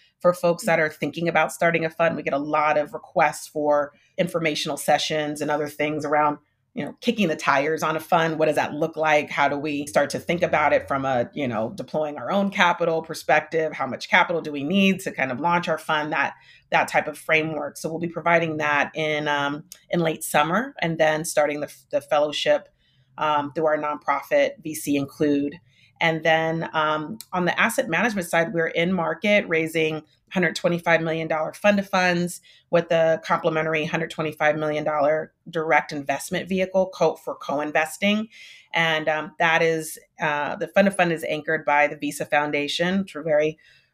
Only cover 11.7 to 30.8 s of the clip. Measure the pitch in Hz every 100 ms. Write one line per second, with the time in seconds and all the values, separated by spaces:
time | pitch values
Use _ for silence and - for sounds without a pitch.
11.7 | 101 131 160 151 147 123 196 196 190 175
12.7 | 170 170 160 165 156 - 156 156 165 156
13.7 | 147 131 110 - 190 170 170 156 147 143
14.7 | 196 190 185 160 - 131 120 165 175 170
15.7 | 156 - 156 151 156 135 - _ - -
16.7 | 165 - 156 151 147 - 160 156 151 147
17.7 | - 160 160 170 170 165 170 165 156 151
18.7 | 147 139 - 156 151 151 147 143 147 -
19.7 | - - 175 165 160 - 156 151 190 277
20.7 | - 165 165 156 156 165 - 147 147 143
21.7 | - - 147 - 151 151 143 151 147 -
22.7 | _ _ _ _ - 156 151 143 165 156
23.7 | 151 151 147 - 139 - 147 139 - 156
24.7 | 151 - 143 139 - 151 143 143 - _
25.7 | _ _ - 165 160 165 160 160 165 156
26.7 | 160 151 156 151 220 - 180 175 - 208
27.7 | 247 247 165 233 202 170 170 165 165 165
28.7 | - 170 185 160 165 208 208 185 165 160
29.7 | 160 156 156 - _ _ 190 170 - 175
30.7 | 170